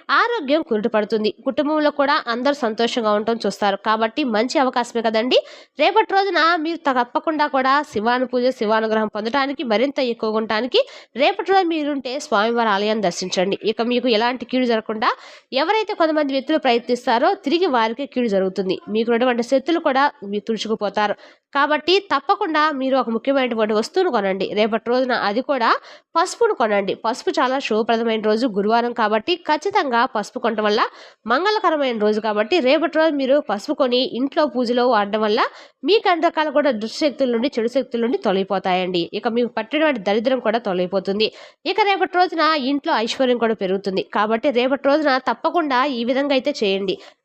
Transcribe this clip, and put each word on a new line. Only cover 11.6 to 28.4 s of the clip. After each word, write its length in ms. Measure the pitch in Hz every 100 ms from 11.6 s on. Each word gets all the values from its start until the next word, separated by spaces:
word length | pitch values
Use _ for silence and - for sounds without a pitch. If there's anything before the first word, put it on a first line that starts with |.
| 339
మీరుంటే 520 | 320 294 277 247 277
స్వామివారి 500 | - 208 226 233 226
ఆలయాన్ని 340 | 196 208 220
దర్శించండి. 540 | 185 - 185 - 185 190
ఇక 180 | 196 226
మీకు 260 | 233 240 247
ఎలాంటి 380 | 208 240 254 240
కీడు 200 | 254 247
జరగకుండా 500 | 220 - 220 269 508 - - _
ఎవరైతే 400 | 254 320 440 415
కొంతమంది 400 | 392 320 302 285
వ్యక్తులు 240 | 269 269 311
ప్రయత్నిస్తారో 760 | 262 233 233 240 269 233 330
తిరిగి 320 | 381 277 339 370
వారికే 400 | 247 226 233 277
కీడు 220 | 254 240
జరుగుతుంది. 520 | 196 190 190 190 - -
మీకున్నటువంటి 540 | 214 233 226 254 240
శత్రులు 360 | 233 269 - 339
కూడా 320 | 320 262 294 -
మీరు 200 | 202 202 -
తుడుచుకుపోతారు. 680 | 214 214 220 202 208 208 - - _ _
కాబట్టి 460 | 277 285 302 302 381
తప్పకుండా 720 | 392 285 - 403 392 311 311
మీరు 260 | 277 262 262
ఒక 120 | 226
ముఖ్యమైనటువంటి 640 | 226 269 269 254 226 214
వస్తువును 380 | 214 226 370 359
కొనండి. 400 | 233 196 196 -
రేపటి 360 | 202 214 220 226
రోజున 220 | 254 254
అది 300 | 226 202 208
కూడా 340 | 277 269 233 523 - - _ 330
పసుపును 380 | 349 - 453
కొనండి. 400 | - 220 202 196
పసుపు 360 | 233 220 262 370
చాలా 300 | 320 262 269
శుభప్రదమైన 640 | - 214 226 226 233 220
రోజు, 260 | 214 220